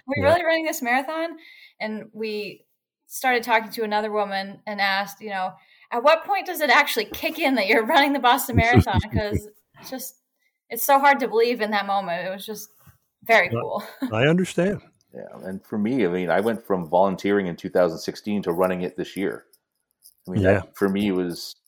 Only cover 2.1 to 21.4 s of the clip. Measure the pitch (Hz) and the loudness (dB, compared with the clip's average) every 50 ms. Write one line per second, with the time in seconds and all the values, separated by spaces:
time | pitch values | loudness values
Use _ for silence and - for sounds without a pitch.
2.1 | - 214 220 214 208 208 208 190 - - _ _ _ _ _ _ _ _ _ - | -12 -8 -8 -6 -6 -6 -8 -10 -12 -16 _ _ _ _ _ _ _ _ _ -16
3.1 | - - - 254 247 240 233 247 226 226 220 202 - 233 220 208 208 214 214 214 | -10 -4 -2 0 0 0 0 2 0 0 0 -2 -6 -6 -4 -2 -2 -2 -2 -2
4.1 | 208 214 202 196 196 196 196 196 196 - _ 214 208 202 202 196 190 196 202 - | -2 -2 -2 -2 -4 -6 -6 -8 -12 -14 _ -10 -4 -2 0 0 0 0 -2 -6
5.1 | - - 214 214 196 190 185 190 180 - _ _ _ _ _ - - 240 233 294 | -8 -14 -12 -8 -6 -6 -6 -6 -8 -10 _ _ _ _ _ -6 -4 2 4 4
6.1 | 320 320 320 - 403 381 294 349 349 - 302 277 240 294 285 - - 220 202 - | 4 4 2 -2 -4 -4 -4 -4 -4 -2 2 4 4 4 4 2 0 -4 -4 -4
7.1 | - - 302 320 - 302 330 277 262 226 196 190 233 233 220 226 320 277 285 294 | -6 -6 -6 -6 -4 -2 0 0 2 2 2 2 2 2 2 4 4 4 4 4
8.1 | 285 269 233 240 254 262 - - 233 208 226 233 240 - - 233 196 208 - 214 | 2 2 4 4 4 2 0 0 2 2 4 6 8 6 6 6 4 -2 -2 -2
9.1 | - 208 214 208 208 - - - - _ _ _ _ - - - 262 254 - - | -2 -4 -2 -2 -4 -6 -6 -8 -18 _ _ _ _ -20 -16 -12 -12 -12 -12 -12
10.1 | - _ _ _ _ _ _ _ _ _ _ - 220 226 - - 277 269 285 285 | -16 _ _ _ _ _ _ _ _ _ _ -12 -8 -2 2 4 4 6 6 6
11.1 | 277 247 262 208 208 226 233 240 247 - 214 214 214 202 196 202 196 202 190 180 | 4 4 2 0 2 2 2 2 2 0 -2 -2 0 -2 -2 0 -2 -2 -2 -2
12.1 | 170 180 175 190 190 196 196 - 214 208 - - _ _ _ - - _ _ _ | -4 -4 -6 -6 -8 -10 -10 -12 -12 -14 -14 -18 _ _ _ -20 -20 _ _ _
13.1 | _ _ _ - 226 208 175 139 117 117 127 - - 202 - - - - 277 - | _ _ _ 2 4 4 4 2 0 -2 -4 -4 -6 -6 -8 -10 -12 -10 -6 -2
14.1 | 117 110 127 151 165 180 185 - - - 170 196 - 139 - _ _ _ _ _ | 0 2 4 4 4 4 2 0 0 0 0 0 -2 -4 -8 _ _ _ _ _
15.1 | - 57 - - - - - 92 95 98 - _ 117 107 104 110 135 135 101 85 | -20 -18 -18 -18 -18 -16 -14 -12 -12 -12 -10 _ -4 -2 -2 0 0 2 2 2
16.1 | 87 90 90 85 82 95 101 113 113 98 - - 98 90 85 76 85 87 98 98 | 0 0 0 0 0 2 2 0 -2 -2 -2 -2 -2 -2 -2 0 2 2 2 2
17.1 | 92 87 - 98 101 101 95 87 82 - - 92 - 95 90 85 82 80 - - | 0 -2 -2 0 0 0 0 -2 -6 -8 -8 -2 0 2 2 2 0 -4 -8 -8
18.1 | 82 - - 107 104 101 90 92 85 85 92 92 92 90 90 85 - - 85 - | -10 -8 -6 -6 -4 -4 -2 -2 -2 0 0 0 0 -2 -4 -6 -6 -8 -10 -8
19.1 | - 87 98 80 55 - - _ _ _ _ _ _ _ _ _ _ _ _ - | -6 -6 -4 -4 -6 -8 -12 _ _ _ _ _ _ _ _ _ _ _ _ -20
20.1 | _ _ _ 92 92 110 95 95 101 98 - - - - 101 98 95 101 104 104 | _ _ _ -6 -2 0 2 2 2 2 0 -6 -4 -2 0 0 2 0 0 0
21.1 | 92 92 90 87 82 - | 0 0 -2 -2 -4 -8